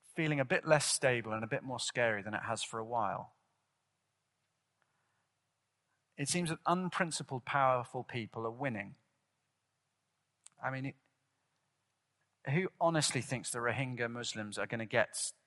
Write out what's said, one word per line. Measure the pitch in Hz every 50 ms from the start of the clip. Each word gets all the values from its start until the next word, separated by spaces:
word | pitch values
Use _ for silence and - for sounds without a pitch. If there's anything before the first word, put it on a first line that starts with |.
| _ - -
feeling | 175 160 151 151 143
a | 131
bit | 120 190 - -
less | 160 156 147 -
stable | - - - - 131 123 117 107 110 110
and | 110 113
a |
bit | 107 143 127 -
more | 131 127 120
scary | - - - 127 120 113 107 101
than | 95 107 107
it | - -
has | 107 117 104
for | - - -
a | 113 110
while. | 113 120 117 104 95 90 92 98 - _ _ _ _ _ _ _ _ _ _ _ _ _ _ _ _ _ _ _ _ _ _ _ _ _ _ _ _ _ _ _ _ _ _ _ _ _ _ _ _ _ _ _ _ _ _ _ _ _ _ _ _ _ _ _ _ _
It | - 143 -
seems | - 175 175 156
that | 160 - _
unprincipled, | - 175 185 185 175 - - 180 160 143 - 127 - 135 127 -
powerful | - - 143 135 131 127 123 120 - - 127 120
people | - - 123 110 98 - 117 113
are | 113
winning. | 113 123 143 135 113 101 101 98 - _ _ _ _ _ _ _ _ _ _ _ _ _ _ _ _ _ _ _ _ _ _ _ _ _ _ _ _ _ _ - _ _ 127
I | 131
mean, | 135 131 131
it, | 139 131 _ _ _ _ _ _ _ _ _ _ _ _ _ _ _ _ _ _ _ _ _ _ _ _ _ _ _ _ _ _ 139
who | 135 175 190 175 _ _
honestly | 175 165 165 156 147 - - 135 110
thinks | - 135 117 - -
the | - 120
Rohingya | 120 120 110 131 135 127 127 120 120 117
Muslims | 117 120 117 - - 110 107 104 98 104
are | 101
gonna | 101 120 113 113
get | 107 - 117 107 - - - - - - _ _